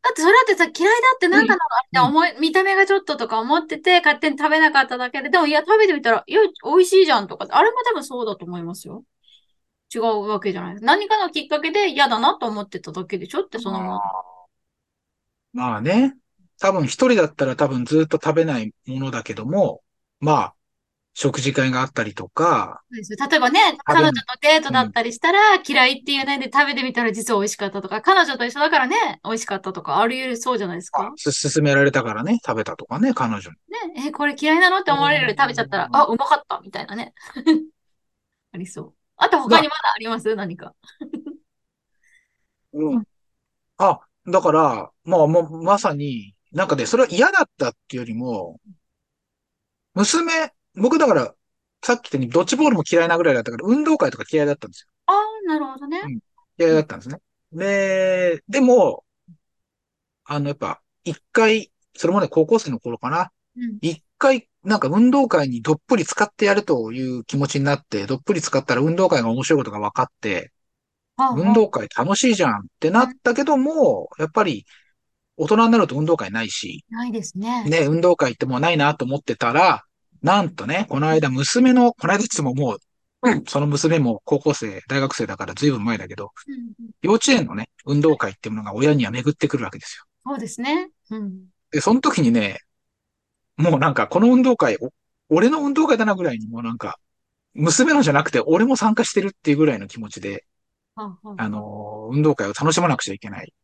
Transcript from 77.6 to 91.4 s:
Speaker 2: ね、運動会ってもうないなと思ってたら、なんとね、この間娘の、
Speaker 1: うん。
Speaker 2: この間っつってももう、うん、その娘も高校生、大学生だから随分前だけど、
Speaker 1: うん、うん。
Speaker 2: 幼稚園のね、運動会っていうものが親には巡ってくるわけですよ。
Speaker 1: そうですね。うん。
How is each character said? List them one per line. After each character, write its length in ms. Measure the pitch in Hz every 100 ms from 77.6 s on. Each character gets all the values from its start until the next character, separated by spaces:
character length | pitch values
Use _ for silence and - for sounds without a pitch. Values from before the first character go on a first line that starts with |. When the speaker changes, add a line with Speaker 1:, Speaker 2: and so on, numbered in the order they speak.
Speaker 2:
ね、 160 | 202 165
運 200 | 143 160
動 160 | 180 170
会 160 | 131
っ 40 | 117
て 100 | 127
も 100 | 127
う 40 |
な 100 | 160
い 60 | 160
な 180 | 143
と 100 | 151
思 120 | 123 139
っ 40 |
て 160 | - 113
た 160 | 117
ら、 320 | 131 285 - _ _ _ _
な 200 | 156 196
ん 120 | 180
と 120 | 175 101
ね、 200 | 170 208
こ 120 | 139
の 80 | 156
間 200 | 160 147
娘 440 | 127 139 240 254
の、 140 | 254 240
Speaker 1:
う 20 |
ん。 40 |
Speaker 2:
こ 140 | - -
の 60 |
間 120 | 202
っ 20 | -
つ 80 |
っ 20 | -
て 60 |
も 120 | 139
も 200 | 131 135
う、 40 | 101 _ _ _ _
う 120 | 254
ん、 100 | 151
そ 160 | - 139
の 60 | 147
娘 320 | 143 160 165
も 240 | 127 107
高 140 | - 143
校 160 | 156
生、 260 | - 110 95 -
大 120 | 135
学 140 | 135
生 120 | - 107
だ 100 | 98
か 100 | 98
ら 80 |
随 160 | 98 147
分 140 | 123
前 140 | 107 110
だ 100 | 92
け 60 |
ど、 160 | 85 101 - -
Speaker 1:
う 40 |
ん、 40 |
う 20 | 269
ん。 340 | 233 - 233 -
Speaker 2:
幼 100 | 180
稚 200 | 226 -
園 140 | 247 135
の 80 |
ね、 140 | 95 113 _
運 160 | - 143
動 160 | 156 147
会 160 | 104
っ 20 | 98
て 120 | 110
い 40 |
う 20 |
も 80 | 107
の 20 |
が 100 | 104
親 200 | 104 143
に 100 | 147
は 60 | 113
巡 220 | 120 127
っ 40 | 147
て 120 | 147
く 80 | 127
る 80 |
わ 60 | 98
け 80 | -
で 80 | -
す 100 | -
よ。 60 | _ _
Speaker 1:
そ 120 | 254 277
う 20 |
で 100 | 226
す 120 | -
ね。 280 | 254 320 370 _ _
う 80 | 220
ん。 280 | 202 190